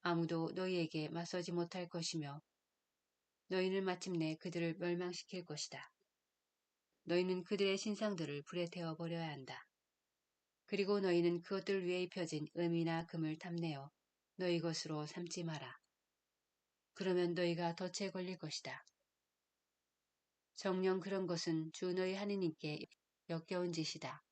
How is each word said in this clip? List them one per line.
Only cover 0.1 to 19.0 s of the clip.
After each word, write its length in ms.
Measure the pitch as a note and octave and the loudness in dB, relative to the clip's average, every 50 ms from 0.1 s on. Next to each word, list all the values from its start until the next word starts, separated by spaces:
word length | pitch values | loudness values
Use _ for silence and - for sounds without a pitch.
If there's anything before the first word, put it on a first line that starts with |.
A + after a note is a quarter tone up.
| E3+ E3 E3 D#3+ E3 E3 E3 D#3+ - | 2 2 2 2 0 0 0 -2 -2
너희에게 540 | F#3 F#3 F#3 F#3 F3 E3 D#3+ - D#3+ D3+ D3+ | -2 -2 0 2 0 0 0 0 -2 -2 -2
맞서지 420 | C3 E3+ E3+ - - F3+ F3 F3+ | -4 -4 -4 -2 -4 -4 -2 -2
못할 380 | F3 F3 E3+ E3+ - F#3 F3+ E3+ | 0 -2 -2 -2 -2 -6 -6 -4
것이며 520 | - F3 E3 - - E3 D3 C#3+ C#3+ D3+ _ _ _ _ _ _ _ _ _ _ _ _ _ _ _ _ _ _ _ _ _ _ | -4 -4 -4 -2 -2 -4 -4 -4 -6 -10 _ _ _ _ _ _ _ _ _ _ _ _ _ _ _ _ _ _ _ _ _ _
너희는 340 | F#3 F#3 F#3 F#3 F#3+ G3 F#3+ | 2 4 4 4 4 2 2
마침내 520 | F#3+ F3+ F3 - F#3+ F3+ E3 D#3+ D#3 D#3 | 2 0 0 -2 0 2 2 2 2 0
그들을 400 | D#3+ - F3+ E3+ F3 E3+ E3 E3 F#3 | -2 -6 -4 -2 0 0 0 0 0
멸망시킬 680 | F3 F3 F3 F3 F3+ F3 F3+ - - - - F#3 F3 | 0 0 0 0 0 -4 -4 -6 -10 -8 -10 -10 -8
것이다. 460 | - D3+ D3+ - - - C3+ - - _ _ _ _ _ _ _ _ _ _ _ _ _ _ _ _ _ _ _ _ _ _ | -8 -6 -6 -6 -6 -8 -12 -12 -14 _ _ _ _ _ _ _ _ _ _ _ _ _ _ _ _ _ _ _ _ _ _
너희는 400 | _ - E3+ F3 F#3 F#3 F#3 F3+ | _ 2 2 4 4 4 0 -2
그들의 340 | F3+ - G#3 F#3 G3 G3 F#3+ | 0 -2 0 2 2 2 2
신상들을 640 | G3+ - A3 G#3 G3 A3 G#3+ G3+ E3 D#3+ C#3+ C#3+ C#3+ | 0 0 -4 -2 0 0 0 0 -2 -4 -4 -4 -6
불에 240 | C#3+ - - F3 F3 | -8 -6 -2 -2 -2
태워버려야 640 | E3+ - F3+ E3+ E3 D#3+ - E3+ E3 E3+ E3 E3 D#3 | -2 -2 -4 -4 -4 -4 -4 -4 -4 -2 -2 -2 -4
한다. 360 | D3 C3+ C3+ - C3+ - - _ _ _ _ _ _ _ _ _ _ _ _ _ _ _ _ _ _ _ _ - | -6 -8 -10 -10 -12 -12 -14 _ _ _ _ _ _ _ _ _ _ _ _ _ _ _ _ _ _ _ _ -4
그리고 320 | - G3 G3 F#3 G#3 G3+ | 0 0 4 4 4 4
너희는 400 | G3 F#3 F3 F3 E3+ F3 F3 F3 | 6 6 6 8 6 6 4 2
그것들 460 | E3+ - G3 F#3+ F#3 - G3 F#3+ F3+ | -2 -2 -4 -2 0 2 0 2 2
위에 160 | F3 F3+ F3+ | 2 0 0
입혀진 440 | F3+ E3+ - F#3+ F3 D#3+ - D3 D3+ D3+ _ | 0 -2 -2 -4 -4 -2 -2 -4 -4 -4 _
은이나 520 | E3+ F3 E3+ E3+ E3+ E3 E3 E3 E3 E3 | 0 2 2 4 4 2 2 2 0 -2
금을 320 | E3 - E3+ D#3+ D#3 D#3 D#3+ | -4 -4 -2 -2 -2 -2 -4
탐내어 520 | - F#3+ E3+ E3+ E3 E3 D3 C#3 C3+ D3 _ _ _ _ _ _ _ _ _ | -6 -6 -4 -2 -2 -2 -4 -6 -8 -12 _ _ _ _ _ _ _ _ _
너희 240 | - F#3 F3+ F3 E3+ | -2 2 2 4 4
것으로 460 | E3 E3+ D#3+ - - D#3+ D#3 D3+ D3+ | 2 0 -2 -2 -2 -2 -2 -2 -2
삼지 360 | D3+ - F3+ F3 F3 - F#3 E3+ | -4 -6 -6 -6 -6 -4 -4 -4
마라. 340 | E3 D#3 C#3+ C3+ B2+ - - _ _ _ _ _ _ _ _ _ _ _ _ _ _ _ _ _ _ _ _ _ _ | -4 -4 -4 -8 -10 -12 -16 _ _ _ _ _ _ _ _ _ _ _ _ _ _ _ _ _ _ _ _ _ _
그러면 400 | _ - F#3+ F#3+ F3+ F3+ F3 F3 E3+ | _ -2 2 4 4 6 4 4 4
너희가 400 | E3+ F3 F3 E3+ E3 F3 E3+ E3+ | 4 4 2 4 2 2 0 0
덫에 360 | - F#3 F3+ F3+ - G3+ F#3+ | 0 -4 -4 -2 -2 -2 -2
걸릴 260 | F3+ F#3 F3+ F3+ F#3 | -2 -4 -4 -4 -6
것이다. 480 | E3+ - D3+ - - - C3 B2+ - - - _ _ | -6 -6 -6 -6 -6 -6 -6 -8 -8 -12 -20 _ _